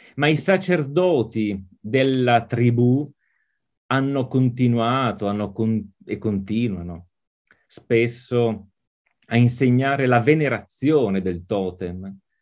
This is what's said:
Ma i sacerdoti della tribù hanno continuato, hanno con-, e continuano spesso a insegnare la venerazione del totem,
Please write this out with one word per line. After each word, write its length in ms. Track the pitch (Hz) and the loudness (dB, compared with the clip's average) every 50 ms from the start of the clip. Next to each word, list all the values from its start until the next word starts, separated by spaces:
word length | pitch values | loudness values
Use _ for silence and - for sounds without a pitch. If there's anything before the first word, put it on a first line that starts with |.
| - - _ | -20 -14 _
Ma 120 | 135 143 | 0 2
i 80 | 151 156 | 2 2
sacerdoti 1300 | 147 - 190 190 185 190 180 180 156 143 135 143 175 180 185 165 127 110 - - 113 107 104 101 98 95 - - _ | 2 2 0 0 0 2 0 0 0 -2 -2 0 0 2 2 2 2 0 -2 -2 -4 -2 -2 -4 -6 -10 -16 -20 _
della 640 | - 107 123 131 131 135 131 131 123 123 120 113 - | -8 -2 0 0 2 2 0 0 2 2 2 2 2
tribù 640 | - 123 113 120 120 117 120 123 123 127 139 147 - - _ _ _ _ _ _ _ _ _ _ _ _ _ _ | -2 -2 0 2 2 2 4 2 2 2 0 -2 -6 -12 _ _ _ _ _ _ _ _ _ _ _ _ _ _
hanno 400 | _ 127 135 135 139 139 139 127 | _ -2 -2 0 0 -2 -2 -4
continuato, 1000 | - - 131 131 123 123 127 127 120 120 117 113 120 127 135 131 113 104 - 104 | -2 0 0 0 0 0 0 0 2 2 0 0 0 0 0 -2 -2 -4 -4 -4
hanno 240 | 101 101 104 104 98 | -4 -4 -4 -6 -6
con-, 420 | - - 113 110 110 107 95 - _ _ _ | -4 -4 -2 -2 -2 -2 -4 -8 _ _ _
e 140 | - 107 | -10 -10
continuano 880 | - - 110 104 98 98 98 107 113 120 110 95 87 85 87 85 85 90 _ _ _ _ _ _ _ _ _ _ _ _ | -6 -4 -4 -4 -4 -4 -4 -4 -2 -2 -2 -4 -6 -10 -12 -12 -14 -18 _ _ _ _ _ _ _ _ _ _ _ _
spesso 1000 | _ - - - _ 120 117 120 120 123 - - - 123 120 120 113 110 98 - _ _ _ _ _ _ _ _ _ _ _ _ | _ -20 -20 -4 _ 2 2 2 0 -2 -8 -10 -4 -2 0 0 0 -2 -4 -10 _ _ _ _ _ _ _ _ _ _ _ _
a 80 | - 117 | -2 2
insegnare 680 | 117 120 120 123 - 139 127 123 127 135 139 139 131 135 | 2 2 2 2 2 2 2 2 2 2 0 0 0 2
la 160 | 127 123 117 | 2 2 4
venerazione 1000 | 110 139 156 160 151 131 123 101 - _ - - 131 147 160 143 120 101 95 98 | 4 4 4 4 2 0 -2 -4 -6 _ -12 -4 0 2 2 2 2 2 0 -2
del 240 | 90 95 90 87 87 | -2 -4 -6 -6 -6
totem, 720 | - 110 98 95 90 90 - 95 87 90 92 95 98 98 95 _ _ _ _ | -4 -4 -2 -2 -4 -6 -8 -10 -10 -10 -10 -12 -14 -16 -18 _ _ _ _